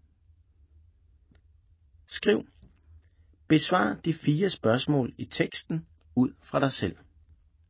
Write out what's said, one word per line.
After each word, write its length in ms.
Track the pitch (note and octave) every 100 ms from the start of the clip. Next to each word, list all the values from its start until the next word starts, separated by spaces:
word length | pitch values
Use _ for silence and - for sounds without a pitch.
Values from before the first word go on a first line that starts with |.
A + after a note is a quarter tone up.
| _ _ _ _ _ _ _ - - _ _ _ _ _ _ _ _ _ _ _ _
Skriv: 400 | - - G#3+ - _ - _ _ - _ _ _ _ _
Besvar 460 | D3+ - F#3 G#3 G3
de 100 | E3+
fire 360 | D#3+ - D3 F#3+
spørgsmål 640 | - A2 B2 C#3 D3 A#2+ -
i 60 |
teksten 640 | B2+ - E3 - - E3 - _ _
ud 160 | - - -
fra 180 | - C#3+
dig 120 | C3+
selv. 240 | - F#2 - - _ _ - _ _